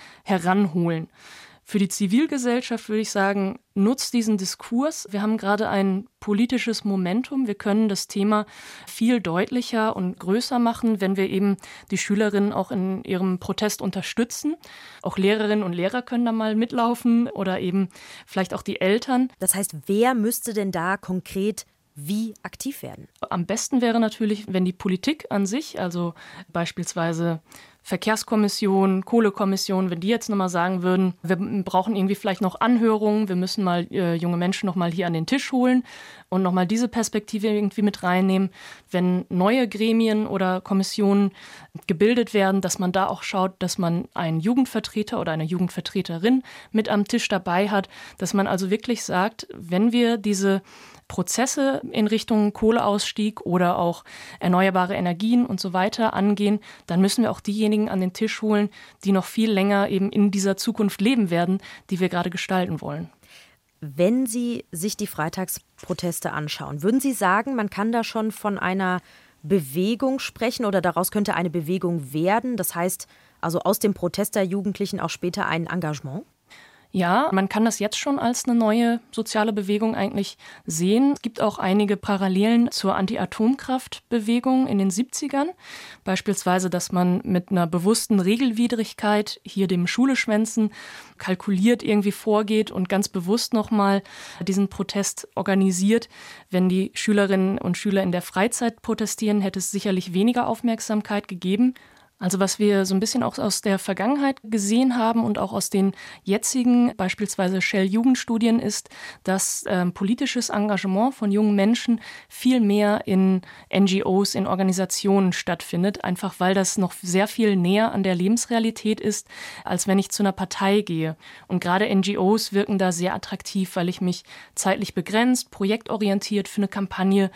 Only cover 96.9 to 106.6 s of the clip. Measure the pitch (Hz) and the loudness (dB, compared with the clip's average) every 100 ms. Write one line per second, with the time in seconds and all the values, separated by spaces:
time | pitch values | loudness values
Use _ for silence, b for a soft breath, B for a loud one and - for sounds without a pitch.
96.9 | - - 202 196 190 190 190 - 175 208 | -2 2 2 4 2 2 0 -2 -2 0
97.9 | 196 190 180 - 180 220 - 233 233 - | 0 2 -2 -2 0 0 0 -4 -4 -4
98.9 | 220 214 - 214 208 196 190 - 190 208 | -4 -4 -2 0 2 0 -2 -6 -4 -2
99.9 | 185 180 180 226 247 - 226 233 220 - | -2 0 2 2 2 0 0 -2 -2 -2
100.9 | 214 - 202 - 180 185 208 254 - B | -2 -2 -4 -4 -4 0 4 2 0 B
101.9 | B B B 185 190 190 - 208 196 190 | B B B -2 0 0 2 2 4 2
102.9 | 190 220 247 233 - 208 - 214 196 - | 0 0 0 -2 -2 -2 -2 0 -2 -2
103.9 | 185 208 285 277 269 220 220 196 233 262 | -2 0 2 0 -2 -4 -2 2 4 4
104.9 | 247 220 233 226 208 196 202 - 196 190 | 2 2 2 2 0 -2 -4 0 2 2
105.9 | - B B - 202 - 262 | 0 B B -2 -2 0 0